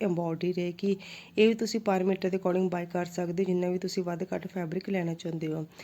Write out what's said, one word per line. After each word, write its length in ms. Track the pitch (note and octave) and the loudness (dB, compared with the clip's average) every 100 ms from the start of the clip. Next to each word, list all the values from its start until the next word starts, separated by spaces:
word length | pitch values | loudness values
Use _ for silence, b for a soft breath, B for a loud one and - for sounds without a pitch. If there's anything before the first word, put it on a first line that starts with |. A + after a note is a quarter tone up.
ਐਮਬ੍ਰੋਇਡਰੀ 500 | G#3 E3+ E3+ E3 F3 | 0 0 0 0 0
ਰਹੇਗੀ। 420 | F3+ F3 F3 G3+ G3 B B B - | 0 -2 -2 0 0 B B B 6
ਇਹ 100 | A3 | 6
ਵੀ 60 | |
ਤੁਸੀਂ 260 | A3+ A3 A3+ A3 | 6 0 0 2
per 100 | F#3 F#3 | 2 2
meter 220 | F#3+ F#3 | 2 0
ਦੇ 80 | F#3 | 0
according 320 | F#3+ F3+ F#3 | 2 2 2
ਬਾਏ 160 | F3 F3 | 0 -2
ਕਰ 200 | F3+ F3 | -4 -4
ਸਕਦੇ 380 | F3 F3 F3 | -2 -2 0
ਹੋ, 40 | F#3 | 2
ਜਿੰਨਾ 220 | F3+ F3+ | 2 2
ਵੀ 80 | F3+ | 0
ਤੁਸੀਂ 260 | F#3 F#3+ | -2 -2
ਵੱਧ 200 | F3 E3+ F#3 | -2 -4 -4
ਘੱਟ 140 | F#3 F#3 | -4 -6
ਫੈਬਰਿਕ 420 | F#3 E3 F3 F#3+ | -6 -4 -4 -2
ਲੈਣਾ 240 | F#3+ E3+ | 0 0
ਚਾਹੁੰਦੇ 400 | E3 E3+ D#3+ D#3 | -4 -4 -4 -4
ਹੋ। 120 | D#3 D#3 B | -4 -6 B